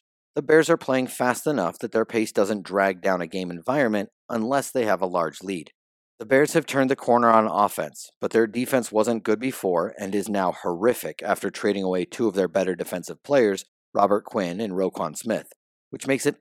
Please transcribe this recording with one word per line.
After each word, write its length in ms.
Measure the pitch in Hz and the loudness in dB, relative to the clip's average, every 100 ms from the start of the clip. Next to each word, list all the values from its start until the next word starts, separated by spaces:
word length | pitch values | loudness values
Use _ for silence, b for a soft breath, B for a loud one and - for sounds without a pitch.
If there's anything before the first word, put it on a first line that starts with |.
| _ _ _ 151 | _ _ _ -6
the 60 | |
Bears 260 | 147 156 156 | 4 4 6
are 80 | 165 | 0
playing 300 | - 131 127 | 2 0 -2
fast 400 | - 123 120 156 | 0 0 0 -2
enough 320 | 139 85 - | 0 -2 -4
that 120 | 113 | -2
their 140 | 110 113 | 0 0
pace 260 | 113 107 | 0 0
doesn't 320 | - 101 107 | 0 0 -2
drag 380 | 87 98 98 92 | -2 2 2 0
down 200 | 95 90 | -2 -2
a 60 | 85 | -2
game 220 | 95 90 | -6 -8
environment 600 | 87 120 147 120 104 - _ - | -6 -2 0 2 0 -4 _ -8
unless 400 | 117 110 143 170 | -4 0 -2 -2
they 160 | 131 110 | -2 0
have 160 | 92 | 0
a 60 | 95 | 0
large 340 | 87 80 - | 0 -2 -4
lead. 300 | 92 90 - _ _ _ _ _ | -8 -8 -8 _ _ _ _ _
The 60 | 110 | 2
Bears 280 | 135 151 | 2 4
have 140 | 165 - | 0 0
turned 220 | 139 131 | 0 0
the 60 | 135 | 0
corner 340 | - 120 120 | 2 4 6
on 180 | 113 110 | 6 6
offense, 640 | 87 101 - 76 - - _ | 2 2 0 -8 -10 -20 _
but 100 | 101 | 0
their 140 | 113 113 | 2 2
defense 460 | 113 110 131 107 | 0 0 0 0
wasn't 320 | 107 107 113 | 0 0 0
good 160 | 104 107 | 0 -2
before 560 | 131 - 95 85 95 76 | -2 -4 -2 0 -2 -6
and 160 | 98 | -4
is 160 | 101 98 | -2 -2
now 220 | 101 90 | 0 0
horrific 720 | 85 90 85 117 117 80 - | -2 -6 0 0 0 -6 -8
after 260 | 98 95 101 | -4 -2 -4
trading 340 | - 104 98 | -2 -2 0
away 220 | 92 92 87 | -2 -2 -4
two 220 | - 113 | -2 -2
of 80 | 95 | 0
their 120 | 90 | 0
better 280 | 98 92 87 | 0 -2 -4
defensive 480 | 85 90 85 80 | -6 -8 -10 -14
players, 420 | - 143 107 95 - _ _ | 0 4 4 0 -6 _ _
Robert 320 | 104 101 101 - | 0 2 2 -2
Quinn 360 | 113 90 90 | -4 -4 -4
and 120 | 110 | -4
Roquan 440 | 92 92 - 85 - | -2 -2 -2 -6 -6
Smith, 300 | 120 92 - _ _ _ _ | -4 -4 -6 _ _ _ _
which 160 | - 131 | -8 -2
makes 220 | 135 147 | 0 0
it 80 | - | 0